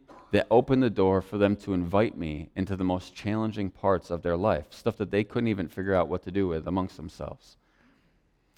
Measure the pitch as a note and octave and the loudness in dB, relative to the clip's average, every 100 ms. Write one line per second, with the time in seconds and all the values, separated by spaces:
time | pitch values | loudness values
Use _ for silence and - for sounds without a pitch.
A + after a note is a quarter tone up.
0 | - - - G2+ - A#2 C3+ C3 B2 G2+ | -14 -20 -2 0 4 4 4 2 2 4
1 | F#2+ F#2+ - G#2 G2+ G2+ - F#2 F2 G2 | 2 2 0 0 2 2 -2 -2 2 2
2 | A2+ - D#2+ D2+ D2+ F#2+ F#2+ F#2 F#2 F2+ | 2 -2 -6 -6 -8 -6 -4 -2 0 -2
3 | - - G2+ A2 A2 A2 F#2+ - G2 F2+ | -6 -8 -4 -2 -2 -4 -8 -2 0 2
4 | - E2+ F2 E2+ G#2 E2 - - A#2 - | 0 -4 -2 0 2 0 -4 -6 -4 -4
5 | G2+ G2+ G#2+ B2 A#2 G2 D#2 - F#2+ F#2 | -2 0 0 -2 0 0 -4 -4 0 2
6 | D2+ F2+ F#2 G2 F#2 D#2+ D#2 F#2 F#2 - | 2 -2 -2 0 0 0 -2 -4 -4 -8
7 | D#2 - C#2+ - - _ _ _ _ _ | -16 -12 -12 -12 -20 _ _ _ _ _
8 | _ _ _ _ _ | _ _ _ _ _